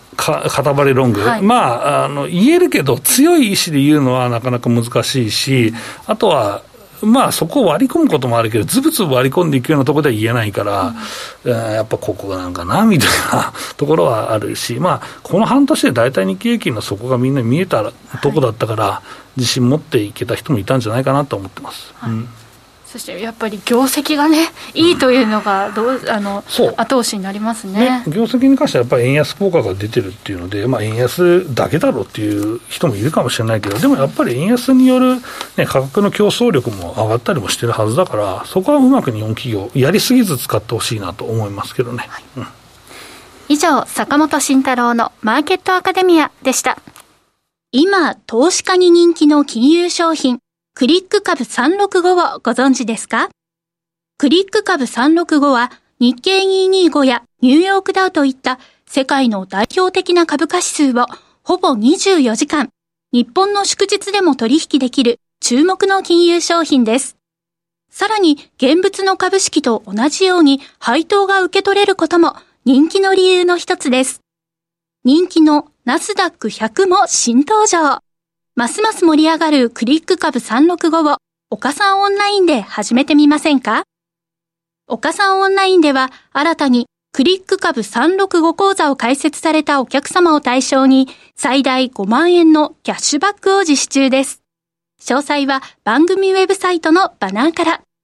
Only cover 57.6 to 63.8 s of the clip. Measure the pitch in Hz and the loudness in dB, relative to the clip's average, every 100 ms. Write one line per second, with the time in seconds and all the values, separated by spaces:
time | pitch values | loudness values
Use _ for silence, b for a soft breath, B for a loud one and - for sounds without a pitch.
57.6 | 370 392 392 381 370 349 277 262 - 254 | 4 0 0 -2 0 0 -2 -2 -6 -6
58.6 | b b _ - 269 277 254 202 185 196 | b b _ -4 0 0 0 -2 -6 -4
59.6 | 226 - 370 370 - 349 330 285 320 359 | -2 0 0 -2 0 0 2 0 -2 -2
60.6 | 359 - 277 240 - B B B - 359 | -4 0 0 0 -2 B B B -4 -2
61.6 | 359 233 226 370 392 359 247 220 294 302 | 0 2 2 2 2 2 2 0 -2 -2
62.6 | 233 _ _ _ _ 240 240 - 403 403 | -4 _ _ _ _ -2 0 0 0 0
63.6 | 392 - | -4 -2